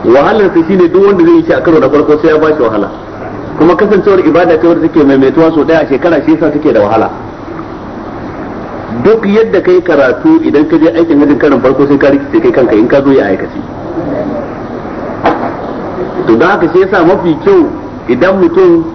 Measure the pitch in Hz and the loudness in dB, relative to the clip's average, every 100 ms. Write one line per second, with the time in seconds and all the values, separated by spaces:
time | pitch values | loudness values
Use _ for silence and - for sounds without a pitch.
0 | - 131 156 220 190 170 160 196 170 180 | 2 2 2 2 2 0 0 2 2 4
1 | 202 196 165 170 156 - 175 156 135 147 | 2 4 4 4 2 0 2 2 2 0
2 | 151 151 160 151 156 151 117 107 101 - | 2 2 2 2 0 0 0 -2 -6 -8
3 | - - - - - - 160 175 202 202 | -16 -14 -14 -12 -12 0 2 2 2 2
4 | 202 185 151 156 175 160 165 160 156 160 | 2 2 2 2 2 2 2 2 0 2
5 | 139 135 135 143 165 156 139 160 151 135 | 2 4 2 2 2 2 0 0 0 -2
6 | 175 160 151 160 160 147 151 110 101 110 | 0 0 0 0 0 0 0 0 2 0
7 | 95 - - - - - - - - - | -2 -6 -14 -14 -14 -14 -14 -14 -14 -14
8 | - - - - - - - - - 113 | -12 -12 -12 -12 -12 -12 -12 -12 -10 -2
9 | 123 226 202 208 220 185 175 - - 147 | 2 2 2 0 2 0 2 0 2 0
10 | 131 - 156 160 127 131 151 165 160 165 | 2 2 2 4 2 0 2 2 2 2
11 | 165 143 147 143 151 131 127 135 139 143 | 0 2 2 2 2 2 0 0 2 2
12 | 143 139 - - 123 113 120 104 113 139 | 2 0 0 0 2 2 2 2 2 2
13 | 139 135 101 95 - - - - - 339 | 2 2 0 -4 -6 -10 -12 -12 -10 -8
14 | 302 302 302 254 269 - - - - - | -6 -6 -6 -8 -10 -12 -12 -12 -10 -10
15 | 285 - - - - - - - - - | -10 -6 -4 -4 -6 -8 -10 -10 -10 -8
16 | - - - 113 165 196 170 170 190 196 | -8 -6 0 2 2 0 -2 -2 -2 0
17 | 165 190 170 151 196 196 135 87 - - | 2 2 0 -2 2 2 2 -4 -12 -14
18 | - 127 170 196 175 170 180 170 160 | -4 0 0 2 2 4 4 2 0